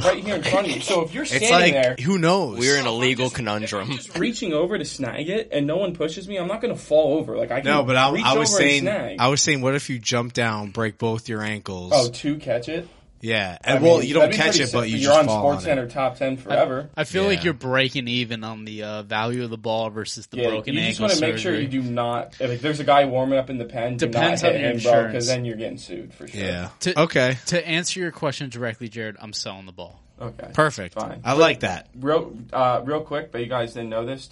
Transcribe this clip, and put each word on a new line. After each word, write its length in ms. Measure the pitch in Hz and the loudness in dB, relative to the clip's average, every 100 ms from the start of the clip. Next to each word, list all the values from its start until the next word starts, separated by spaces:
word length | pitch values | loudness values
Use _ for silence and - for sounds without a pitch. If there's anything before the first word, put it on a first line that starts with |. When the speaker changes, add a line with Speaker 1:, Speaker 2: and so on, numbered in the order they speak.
Speaker 1:
right 220 | 127 190 | 6 2
here 100 | 196 | 0
in 80 | 180 | -4
front 240 | - - 185 | 0 0 0
of 80 | |
you. 60 | - | -2
So 220 | - 180 | 0 0
if 100 | 160 | 0
you're 80 | 233 | -4
Speaker 2:
It's 80 | 302 131 | -2 0
Speaker 1:
standing 380 | 226 180 175 | 4 6 6
Speaker 2:
like, 220 | 139 127 123 | 4 2 0
Speaker 1:
there, 80 | |
Speaker 2:
who 140 | 139 196 | 0 2
knows? 400 | 160 196 147 104 | 4 2 0 0
Speaker 3:
We're 160 | 127 143 | 2 2
in 100 | 127 | 2
a 20 | |
Speaker 1:
if 60 | |
I'm 40 | 113 | 2
Speaker 3:
legal 280 | 127 123 127 | 2 2 -2
Speaker 1:
just, 100 | 139 | -2
Speaker 3:
conundrum. 460 | 110 104 107 104 | -2 -2 -2 -4
Speaker 1:
if 80 | 110 | -4
I'm 60 | 135 | -8
just 200 | - 165 | -8 -4
reaching 340 | 220 233 202 | -4 -2 -2
over 240 | 151 180 202 | 0 0 -2
to 80 | |
snag 440 | 147 - 123 107 156 | -6 -6 -6 -6 -4
it 220 | 214 - | -4 -4
and 160 | 143 143 | -2 0
no 80 | 170 | 0
one 180 | 196 | -2
pushes 320 | 170 160 196 185 | -4 -6 -6 -8
me, 120 | 196 | -6
I'm 100 | 175 | -6
not 120 | 214 | -4
gonna 140 | 240 | -6
fall 420 | 170 - 151 147 156 | -6 2 4 4 2
over. 180 | 117 110 | -2 -4
Like, 140 | 120 | -4
I 80 | 123 | -2
can 100 | 135 | 2
Speaker 2:
No, 140 | 147 | 2
but 100 | 127 | 4
I, 160 | 127 135 | 4 4
Speaker 1:
reach 140 | 170 | 4
Speaker 2:
I 120 | 127 143 | 4 4
was 160 | 151 | 4
Speaker 1:
over 100 | 202 | 4
and 40 | 143 | 4
Speaker 2:
saying, 140 | 143 | 4
Speaker 1:
snag. 340 | 180 202 117 95 | 2 -2 -4 2
Speaker 2:
I 80 | 123 | 2
was 120 | 143 | 4
saying, 200 | - 139 | 2 2
what 160 | 127 139 | 2 0
if 120 | - | -2
you 120 | 127 | -6
jump 320 | - 123 120 | -2 -2 0
down, 380 | 120 117 107 104 | 0 0 0 -4
break 280 | 107 110 - | -2 -4 -2
both 300 | 113 110 - | -2 -2 -4
your 120 | 110 | -6
ankles? 500 | 107 104 95 92 90 | -4 -6 -8 -8 2
Speaker 1:
Oh, 140 | 143 120 | 4 2
to 260 | 117 147 151 | -2 -6 -4
catch 300 | 135 120 151 | -2 -4 -4
it? 200 | 165 170 - _ _ | -8 -10 -16 _ _
Speaker 2:
Yeah, 360 | 113 110 92 87 | -2 0 0 -2
Speaker 1:
I 120 | 120 131 | 0 6
Speaker 2:
and 60 | |
well, 180 | 165 165 | 8 6
Speaker 1:
mean, 80 | - | 6
Speaker 2:
you 40 | |
don't 120 | 147 | 4
Speaker 1:
that'd 80 | - | 4
be 40 | - | 4
Speaker 2:
catch 200 | 160 156 | 2 2
Speaker 1:
pretty 80 | |
Speaker 2:
it, 80 | 127 | 2
but 80 | 120 | 0
Speaker 1:
sick. 80 | 110 | 0
Speaker 2:
you 60 | 113 | 2
Speaker 1:
You're 100 | 139 | 6
Speaker 2:
just 40 | 151 | 6
Speaker 1:
on 40 | |
Speaker 2:
fall 220 | 139 107 143 | 6 4 2
on 100 | 147 | 2
Speaker 1:
SportsCenter 280 | 170 139 123 | 0 -2 -2
Speaker 2:
it. 40 | |
Speaker 1:
top 260 | 143 131 - | -2 -2 -2
ten 160 | 135 | -4
Speaker 4:
I, 20 | 131 | -4
Speaker 1:
forever. 540 | - 123 143 131 147 | 0 2 2 0 -6
Speaker 4:
I 100 | - | -6
feel 200 | 151 185 | -2 0
like 140 | 196 175 | 2 2
Speaker 2:
Yeah. 60 | |
Speaker 4:
you're 80 | 170 | 0
breaking 520 | 127 131 131 131 139 120 | -2 0 2 2 0 -2
even 380 | 123 117 113 | -2 -2 -6
on 220 | 110 110 107 | -8 -10 -12
the, 160 | 107 | -10
uh, 200 | 107 107 | -8 -8
value 400 | 104 107 117 123 | -4 -2 -2 -2
of 40 | 120 | -6
the 80 | 113 | -6
ball 320 | 110 110 110 | -4 -2 -2
versus 380 | 107 101 110 - | -6 -8 -10 -10
the 100 | 127 | -4
Speaker 1:
Yeah, 80 | 120 | -2
Speaker 4:
broken 240 | 107 120 | -2 -4
Speaker 1:
you 60 | 143 | -2
just 200 | 113 107 | -2 0
Speaker 4:
ankle 60 | 214 165 | 2 2
Speaker 1:
wanna 40 | - | 0
make 60 | - | 0
sure 120 | 185 | -2
Speaker 4:
surgery. 100 | 147 | -2
Speaker 1:
you 60 | 139 | -2
do 140 | 131 | -2
not. 520 | 123 120 120 120 - - | -2 -2 -2 -2 -6 -6
If 220 | 131 120 | -4 -2
there's 200 | 151 147 | -2 0
a 40 | |
guy 220 | 143 143 139 | 4 6 4
warming 320 | 127 131 135 | 2 2 0
up 100 | 127 | 0
in 80 | 127 | -6
the 80 | |
pen, 320 | 113 127 120 123 | -8 -4 -4 -2
do 80 | 147 | 0
Speaker 4:
Depends 340 | 120 170 - | 2 0 2
Speaker 1:
not 60 | 170 | 2
Speaker 4:
on 40 | - | 2
Speaker 1:
hit 40 | |
Speaker 4:
your 100 | 120 | 0
Speaker 1:
him, 60 | 117 | 0
bro, 80 | 120 | 4
Speaker 4:
insurance. 200 | 117 110 | 4 4
Speaker 1:
'cause 120 | 120 120 | -2 -2
then 180 | 127 120 | -2 -4
you're 100 | 110 | -6
getting 220 | 107 - | -8 -10
sued 340 | - 87 - | -12 -14 -14
for 160 | - - | -16 -14
sure. 100 | 104 | -6
Speaker 2:
Yeah. 300 | 92 87 92 - | -4 -4 -6 -6
Speaker 4:
To, 200 | 180 175 | -2 2
Speaker 2:
Okay. 380 | 160 151 127 131 - | 2 4 2 0 -2
Speaker 4:
to 200 | 175 165 | -2 0
answer 320 | 160 175 185 | -2 -2 -4
your 120 | 175 | -6
question 380 | - 151 - 139 | -4 -6 -4 -8
directly, 400 | 117 120 110 117 | -6 -8 -8 -10
Jared, 260 | 117 110 104 | -10 -10 -10
I'm 140 | 107 | -12
selling 320 | 101 113 95 | -10 -10 -12
the 80 | 95 | -16
ball. 300 | 90 87 - _ - | -16 -18 -18 _ -16
Speaker 1:
Okay. 300 | 120 - 110 | -14 -14 -4
Speaker 2:
Perfect. 400 | - 156 113 90 | 0 0 0 -10
Speaker 1:
Fine. 300 | 110 107 - | -8 -10 -6
Speaker 2:
I 60 | 120 | 0
Speaker 1:
Real, 100 | 139 | 4
Speaker 2:
like 200 | 165 131 | 4 4
that. 280 | 104 87 - 120 | -4 -4 -10 -6
Speaker 1:
real, 380 | 135 165 165 220 - | 0 0 0 -12 -6
uh, 300 | 131 127 120 | 0 2 2
real 160 | 127 151 | -2 -4
quick, 320 | 151 147 - | -4 -8 -8
but 80 | 120 | -8
you 60 | 117 | -4
guys 260 | 123 117 | -4 -4
didn't 160 | 120 113 | -6 -6
know 160 | 113 | -4
this. 240 | 117 135 - | -6 -8 -12